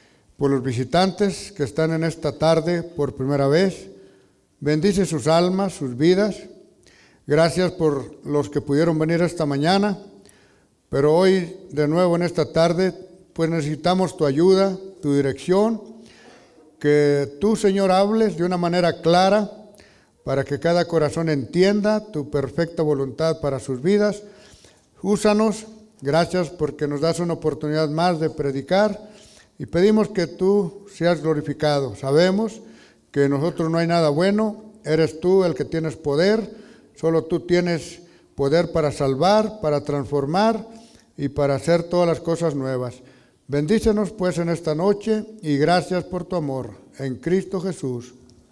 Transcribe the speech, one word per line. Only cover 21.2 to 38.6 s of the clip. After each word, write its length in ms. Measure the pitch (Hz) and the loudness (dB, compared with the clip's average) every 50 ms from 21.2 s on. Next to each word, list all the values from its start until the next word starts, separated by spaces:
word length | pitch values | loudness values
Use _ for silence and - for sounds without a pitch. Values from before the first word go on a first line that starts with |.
| 165 | -2
entienda 840 | 160 151 139 120 - - 175 180 196 208 208 196 214 214 214 214 - | 0 0 -2 -2 -2 2 2 4 4 4 2 2 0 0 0 -2 -6
tu 180 | - 151 139 139 | -10 -10 -6 -4
perfecta 540 | - 143 135 123 - 170 170 165 - - 160 | -4 -4 -4 -2 -2 -4 -4 -4 -2 -2 0
voluntad 580 | 151 147 135 135 131 120 - 160 165 160 160 | 0 0 0 -2 -4 -4 -2 -2 -2 -2 -2
para 180 | 151 143 135 131 | -4 -4 -4 -4
sus 220 | - - 131 123 | -6 -6 -6 -2
vidas. 400 | 139 185 202 202 208 208 196 208 - - - - - - - _ - - _ _ _ _ _ _ | 0 2 2 4 2 0 -2 -4 -10 -20 -20 -20 -20 -20 -20 _ -20 -20 _ _ _ _ _ _
Úsanos, 640 | - 190 208 - - 214 208 208 220 220 202 - - - - - - - _ - | -2 -2 0 2 2 2 2 2 2 0 -2 -4 -10 -18 -20 -20 -20 -20 _ -8
gracias 500 | 135 139 143 165 175 165 180 185 175 147 | -4 0 2 2 2 0 0 -2 -2 -4
porque 380 | 175 - 151 143 143 - 151 | -4 -6 -6 -4 -4 -4 -4
nos 140 | 147 147 139 | -4 -2 0
das 180 | 156 165 160 165 | 0 0 0 0
una 140 | 175 170 165 | -2 -4 -4
oportunidad 560 | 165 156 156 143 151 156 151 151 156 160 147 | -2 -2 -4 -4 -4 -4 -2 0 0 0 0
más 300 | 151 160 175 180 175 151 | 0 0 0 0 0 0
de 100 | 160 151 | -2 -4
predicar 800 | 156 - 143 139 131 139 135 - 180 196 214 214 208 - - - - - - - - - - _ _ | -4 -4 -4 -4 -4 -6 -4 0 2 2 2 2 -2 -6 -14 -20 -20 -20 -20 -20 -20 -20 -20 _ _
y 80 | - 139 | -14 -8
pedimos 420 | - - 170 185 214 214 214 202 | -2 0 4 4 6 6 4 2
que 200 | 202 - 190 170 | 2 0 -2 -2
tú 580 | - - - 185 190 202 208 190 165 - - - - - | -2 -2 0 2 2 2 2 0 -2 -6 -12 -20 -14 -6
seas 280 | - 160 170 175 151 | -2 0 0 0 2
glorificado. 760 | 147 160 156 151 147 147 135 - 151 151 147 143 139 123 101 | 0 0 0 0 -2 -6 -4 -2 0 0 0 0 -2 -4 -6
Sabemos 640 | - 135 135 143 160 180 185 185 208 226 214 - - - - - - - - _ _ _ _ | -6 -2 2 4 4 4 4 4 0 -2 -4 -6 -10 -18 -20 -20 -20 -20 -20 _ _ _ _
que 140 | - 143 143 | 0 2 2
en 60 | 139 | 2
nosotros 380 | 139 135 147 175 - - 165 160 | 2 0 0 -2 -2 -2 -2 0
no 100 | 165 165 | 0 0
hay 80 | 170 | 2
nada 220 | 165 170 170 160 147 | 2 2 2 2 2
bueno, 640 | 143 156 180 196 202 214 220 214 214 - - - - - - | 2 2 2 2 2 2 0 -2 -4 -8 -16 -20 -20 -10 -4
eres 340 | 147 156 160 160 151 156 156 | 0 2 2 2 0 0 -2
tú 240 | - 180 190 196 185 | 0 2 4 4 4
el 120 | 170 151 | 2 0
que 100 | - 143 | -4 -6
tienes 320 | - 165 165 160 156 - | -4 -4 -4 -4 -4 -6
poder, 580 | - - 147 139 151 180 202 220 220 202 - - - - - - - _ _ _ | -6 -4 -2 0 2 4 4 2 0 -2 -6 -12 -18 -20 -20 -20 -20 _ _ _
solo 300 | - - 160 165 160 160 | -4 -2 0 0 0 0
tú 160 | - 180 165 | -2 -4 -4
tienes 600 | - - 175 175 175 175 170 160 - - - - - - - _ _ _ _ | 0 2 2 2 2 0 -2 -4 -6 -10 -16 -20 -20 -20 -20 _ _ _ _
poder 360 | - 139 139 151 170 | -2 0 2 2 2